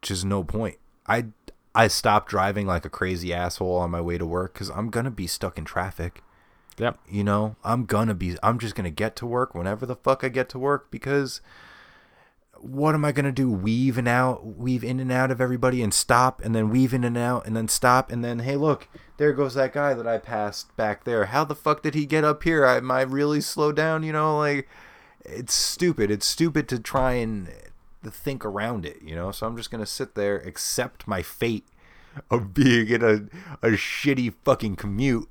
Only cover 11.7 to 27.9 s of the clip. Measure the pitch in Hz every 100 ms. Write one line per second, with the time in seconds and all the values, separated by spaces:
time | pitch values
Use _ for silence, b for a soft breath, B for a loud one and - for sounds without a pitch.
11.7 | B B B B B B B _ - -
12.7 | 135 151 156 147 139 139 131 131 101 101
13.7 | 113 131 120 123 120 127 120 110 107 120
14.7 | 127 117 127 127 127 131 127 127 127 131
15.7 | 127 110 - - 123 127 - 113 113 110
16.7 | 123 131 131 120 120 120 123 - 113 113
17.7 | - 127 127 131 120 120 120 123 143 151
18.7 | 139 - B B - 147 135 139 131 131
19.7 | 151 143 127 113 113 - 113 104 - -
20.7 | - 107 104 - 117 98 127 151 147 -
21.7 | - 156 151 147 156 151 151 165 160 135
22.7 | 123 127 131 131 135 147 151 147 - 151
23.7 | 147 156 160 160 156 156 151 147 143 -
24.7 | B B B B B - - 127 - -
25.7 | - 175 151 104 104 - - 165 156 -
26.7 | 127 107 139 131 123 113 107 87 - -
27.7 | - -